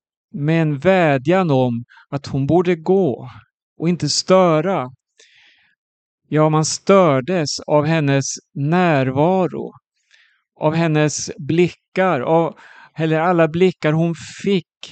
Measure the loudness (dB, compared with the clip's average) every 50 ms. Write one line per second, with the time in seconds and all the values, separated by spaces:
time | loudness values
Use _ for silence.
0 | -16 _ _ _ _ _ -10 -6 -2 0 0 0 0 0 -2 0 0 2 2 4
1 | 2 2 2 0 0 0 0 0 2 2 2 2 2 0 -2 -4 -8 -12 -18 -20
2 | _ _ -10 -10 -8 -6 -6 -4 -2 0 2 2 2 2 -2 -2 0 0 0 2
3 | 2 0 -2 -6 -10 -16 -18 -20 -20 _ _ _ _ _ _ _ -4 -2 -2 -2
4 | -2 -4 -4 -6 0 2 4 4 4 4 2 2 0 -2 -4 -4 -6 -8 -10 _
5 | _ _ _ _ -20 _ _ _ _ _ _ _ _ _ _ _ _ _ _ _
6 | _ _ _ _ _ _ 0 2 2 2 2 2 0 -2 -4 -6 0 4 4 6
7 | 6 4 2 0 0 -2 -2 -4 -4 -4 -6 -10 -4 0 0 2 2 2 0 0
8 | 0 0 0 0 -2 -4 -8 -12 -16 _ _ -6 -4 -2 0 0 2 2 2 0
9 | 0 0 0 0 0 2 2 0 -2 -2 -4 -8 -10 -12 -14 -18 _ _ _ _
10 | _ _ _ _ _ _ _ _ _ _ _ _ -2 -2 0 0 0 0 2 2
11 | 2 0 -2 -4 -8 -10 -12 -12 -6 -2 0 0 0 0 -2 -8 _ _ _ -2
12 | 0 0 0 -2 0 0 2 2 0 0 -4 -10 -18 -20 -20 -20 -20 -18 _ -4
13 | -2 0 0 0 2 2 2 2 2 2 2 2 2 0 0 0 -2 0 0 0
14 | 0 -2 -4 -6 -12 -16 -18 -8 -4 -2 -2 -2 -4 _ _ _ -20 -20